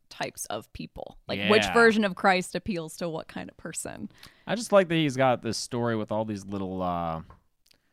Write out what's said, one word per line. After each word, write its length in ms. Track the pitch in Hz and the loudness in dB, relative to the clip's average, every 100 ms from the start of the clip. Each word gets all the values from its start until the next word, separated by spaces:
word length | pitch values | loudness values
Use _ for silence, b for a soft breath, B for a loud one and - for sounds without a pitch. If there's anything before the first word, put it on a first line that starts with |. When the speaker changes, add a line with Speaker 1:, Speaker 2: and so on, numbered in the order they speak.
| _ | _
Speaker 1:
types 360 | - - - - | -10 -10 -8 -10
of 260 | 107 - | -10 -10
people. 440 | - - - - - - | -14 -14 -12 -16 -14 -8
Like, 200 | 196 202 | -2 4
which 140 | 214 | 4
Speaker 2:
Yeah. 100 | 202 | 4
Speaker 1:
version 300 | 233 226 214 202 | 6 6 6 0
of 100 | 180 | 2
Christ 400 | 202 185 180 208 | 2 2 0 -6
appeals 400 | - 170 160 - | -4 -6 -8 -8
to 120 | 170 | -6
what 180 | 160 - | -6 -10
kind 220 | 180 185 | -12 -14
of 80 | - | -14
person? 520 | - - - - - b b b - | -12 -10 -10 -10 -14 b b b -6
Speaker 2:
I 80 | 208 | -6
just 160 | 226 | 4
like 160 | 202 170 | 4 6
that 80 | 165 | 2
he's 220 | 151 127 | 2 4
got 240 | 131 120 | 2 2
this 140 | 113 - | -2 -4
story 380 | - 120 120 110 | -4 -2 0 0
with 160 | 104 | -2
all 140 | 107 110 | -2 -2
these 200 | 101 98 | -6 -6
little, 360 | 101 92 92 | -6 -4 -2
uh, 400 | 90 87 85 80 - - _ _ _ _ _ | -2 -2 -2 -4 -8 -20 _ _ _ _ _